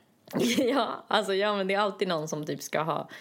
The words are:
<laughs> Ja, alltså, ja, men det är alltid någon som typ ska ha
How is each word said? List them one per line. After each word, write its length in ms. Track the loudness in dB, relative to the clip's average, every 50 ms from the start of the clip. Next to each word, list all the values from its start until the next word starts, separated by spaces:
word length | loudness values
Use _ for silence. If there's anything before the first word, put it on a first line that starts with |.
| _ _ _ _ _ -6 -2
<laughs> 320 | 0 0 2 2 2 2
Ja, 380 | 2 4 2 2 0 -2 -8 -6 0
alltså, 260 | 0 0 2 2 2
ja, 220 | 2 2 2 2
men 120 | 0 0 0
det 60 | 2
är 60 | 2
alltid 280 | 2 0 0 -2 0 0
någon 200 | 0 -2 -2 -4
som 180 | -4 -6 -4
typ 160 | -4 -6 -6
ska 200 | -8 -4 -2 -2
ha 280 | 0 0 -2 -2 -4 -8 -12 -18